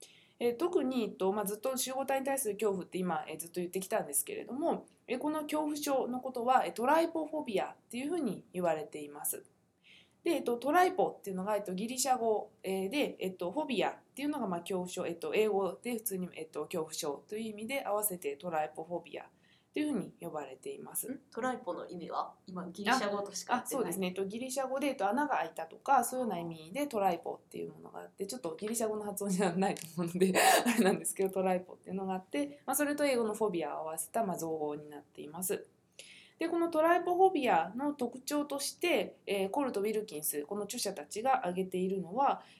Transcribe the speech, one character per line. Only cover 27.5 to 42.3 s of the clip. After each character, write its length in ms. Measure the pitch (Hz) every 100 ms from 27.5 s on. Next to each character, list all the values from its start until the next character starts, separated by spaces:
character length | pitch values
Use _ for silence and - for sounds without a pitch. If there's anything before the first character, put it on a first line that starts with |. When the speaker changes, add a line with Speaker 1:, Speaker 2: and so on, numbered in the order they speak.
| -
Speaker 1:
い 80 | 165
う 60 |
も 80 | 156
の 100 | -
が 120 | 175
あ 20 |
っ 60 | 175
て、 180 | - 196
ち 80 | 247
ょ 20 |
っ 20 |
と 160 | 165 160
ギ 80 | 214
リ 80 | 233
シ 80 |
ャ 60 | 214
語 80 | 214
の 80 | 208
発 180 | 196
音 60 | 202
じ 120 | 180
ゃ 120 | 190
な 180 | 175 196
い 40 | -
と 120 | - 175
思 80 |
う 100 | 170
の 60 | 180
で、 140 | 185 -
<laughs> 320 | 381 339 240
あ 100 | 233
れ 60 |
な 80 | 180
ん 80 | -
で 60 | -
す 100 | -
け 80 |
ど、 60 | 190
ト 120 | 190
ラ 140 | 185 180
イ 60 |
ポ 140 | 180 -
っ 20 |
て 120 | -
い 40 |
う 20 | 190
の 100 | 190
が 100 | 185
あ 20 |
っ 80 | -
て、 340 | 285 285 - -
ま 80 |
あ、 20 | 285
そ 80 |
れ 140 | 294 294
と 80 | 285
英 100 | 240
語 80 |
の 100 | 214
フ 120 | 208 214
ォ 40 |
ビ 140 | 170
ア 140 | 147 151
を 20 |
合 40 | 160
わ 120 | 165
せ 140 | -
た、 140 | 226 196
ま 80 |
あ、 40 | 165
造 120 | 165
語 260 | 156 151 151
に 140 | 151
な 100 | 147
っ 40 |
て 180 | - -
い 80 | 147
ま 120 | 165
す。 240 | 185 - - _ _ - - - - -
で、 120 | 330
こ 100 | 339
の 80 | 330
ト 120 | 311
ラ 160 | 330 349
イ 80 | 359
ポ 100 | 359
フ 120 | 381
ォ 40 |
ビ 180 | 330 240
ア 220 | 165 170 233
の 160 | 294
特 260 | 285 240 254
徴 240 | - 294
と 160 | 294 277
し 140 | -
て、 420 | - 349 247 180 - -
え 200 | 202 190
ー、 40 |
コ 140 | 196
ル 80 | 190
ト・ 80 | 202
ウ 40 |
ィ 100 | 208
ル 120 | 214 202
キ 120 | 151
ン 60 |
ス、 200 | - 147 147
こ 100 | 208
の 60 |
著 160 | 202 247
者 140 | 196
た 120 | 185 147
ち 180 | 208
が 140 | 262 254
挙 160 | 180
げ 100 | 180
て 140 | 185 180
い 100 | 185
る 140 | 190
の 120 | 165
は、 280 | 226 269